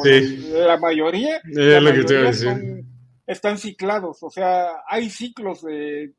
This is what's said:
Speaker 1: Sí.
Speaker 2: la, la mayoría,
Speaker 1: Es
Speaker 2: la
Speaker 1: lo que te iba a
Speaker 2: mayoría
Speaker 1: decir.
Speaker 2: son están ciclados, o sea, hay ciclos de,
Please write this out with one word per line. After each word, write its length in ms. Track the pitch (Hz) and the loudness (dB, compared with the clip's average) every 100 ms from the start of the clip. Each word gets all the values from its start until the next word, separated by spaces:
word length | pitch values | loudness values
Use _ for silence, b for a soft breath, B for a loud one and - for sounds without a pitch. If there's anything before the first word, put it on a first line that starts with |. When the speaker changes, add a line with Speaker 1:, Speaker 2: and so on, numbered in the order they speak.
Speaker 1:
Sí. 460 | 139 135 135 135 156 | 6 6 4 -4 -4
Speaker 2:
la, 160 | 160 170 | 0 2
la 100 | 165 | 2
mayoría, 600 | 165 156 160 185 294 311 | 0 0 -2 -2 -4 -6
Speaker 1:
Es 120 | 165 147 | -6 2
Speaker 2:
la 240 | 139 147 | 6 6
Speaker 1:
lo 120 | 147 | 6
que 100 | 131 | 4
te 100 | 131 | 2
iba 80 | 139 | 2
a 20 | |
Speaker 2:
mayoría 80 | 127 | 2
Speaker 1:
decir. 160 | 113 123 | 0 -2
Speaker 2:
son 320 | 127 - - - - _ _ - | -4 -8 -12 -16 -20 _ _ -12
están 300 | 185 208 208 | -6 -4 -4
ciclados, 640 | 214 - 190 208 175 143 | -8 -8 -4 -4 -6 -12
o 80 | 160 | -12
sea, 500 | 185 185 180 175 156 160 | -4 -2 0 -2 -8 -8
hay 240 | 220 226 | -6 -6
ciclos 500 | 190 240 233 202 170 | -8 -14 -10 -10 -10
de, 520 | 160 151 147 147 147 | -10 -10 -8 -10 -12